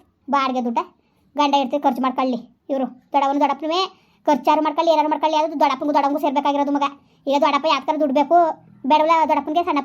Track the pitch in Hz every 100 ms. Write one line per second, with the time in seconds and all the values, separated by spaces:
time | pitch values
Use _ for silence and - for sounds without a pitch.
0 | _ _ - 277 269 254 240 254 359 _
1 | _ _ _ 285 285 277 254 294 285 247
2 | 262 262 262 240 - _ - 269 247 -
3 | _ 277 277 285 285 285 311 349 381 -
4 | _ _ - 294 320 302 302 302 330 311
5 | 302 302 311 311 320 302 294 262 294 294
6 | 277 294 339 277 285 285 277 285 277 -
7 | _ _ 277 277 302 285 311 277 320 302
8 | 294 277 285 339 330 - - - 269 302
9 | 311 330 311 285 277 320 349 294